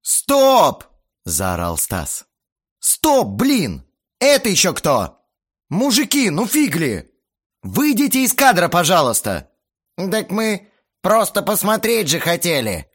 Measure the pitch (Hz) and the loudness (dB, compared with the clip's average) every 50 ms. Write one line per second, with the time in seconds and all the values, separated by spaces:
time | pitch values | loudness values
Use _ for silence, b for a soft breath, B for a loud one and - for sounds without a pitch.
0 | _ - - - - - 277 277 269 269 262 240 170 135 - - - _ _ _ | _ -2 -4 -4 0 2 4 4 6 6 6 6 4 4 2 -4 -16 _ _ _
1 | _ _ _ _ _ - 80 73 98 92 90 82 87 87 85 78 - - 98 92 | _ _ _ _ _ -8 -4 -4 -2 -2 -2 -2 -4 -4 -4 -4 -6 -4 -6 -6
2 | 76 - - - - _ _ _ _ _ _ _ _ _ _ _ - - - - | -6 -8 -10 -12 -14 _ _ _ _ _ _ _ _ _ _ _ -4 -4 -2 2
3 | - 311 285 262 226 202 98 101 247 269 285 240 160 110 80 67 - _ _ _ | 2 4 4 4 2 0 -2 -2 0 2 2 0 0 -2 -6 -10 -14 _ _ _
4 | _ _ _ _ 240 277 285 269 269 226 185 - - 185 143 - - 160 139 113 | _ _ _ _ 2 2 2 4 2 0 0 0 0 0 -2 -2 -2 0 0 0
5 | 92 - _ _ _ _ _ _ _ _ _ _ _ _ 139 190 254 285 220 247 | 0 -4 _ _ _ _ _ _ _ _ _ _ _ _ -4 -2 0 2 2 0
6 | 302 - - 285 254 196 147 160 240 196 - 302 302 226 139 170 160 131 107 85 | 0 0 0 0 0 0 0 -2 -4 -2 0 0 0 0 0 -2 -2 -2 -4 -6
7 | - _ _ _ _ _ _ _ _ _ _ _ - 98 92 254 285 302 269 208 | -10 _ _ _ _ _ _ _ _ _ _ _ -16 -6 -4 -2 0 0 2 2
8 | 285 247 - 269 262 226 - - 277 269 240 175 175 156 165 175 175 151 185 170 | 0 0 0 0 0 0 0 2 4 4 4 4 0 2 0 0 2 4 2 2
9 | 147 123 110 - - 107 95 76 65 _ _ _ _ _ _ _ _ _ _ - | 2 2 0 -2 -4 -4 -6 -6 -8 _ _ _ _ _ _ _ _ _ _ -10
10 | 190 190 196 220 - - 190 214 226 220 208 185 b b b b b b _ _ | -6 -4 -4 -4 -4 -4 -4 -4 -2 -2 -4 -6 b b b b b b _ _
11 | - 190 214 226 208 - - 202 190 196 214 - - 208 220 214 - 226 233 226 | 0 2 2 2 2 0 -2 -4 -2 -2 -4 -2 0 0 0 0 0 -2 0 0
12 | 202 139 151 160 - 165 170 170 - 175 160 139 117 110 92 80 71 _ | 0 -2 -2 -2 0 -2 -2 -2 0 -2 -2 -2 -2 -4 -6 -6 -10 _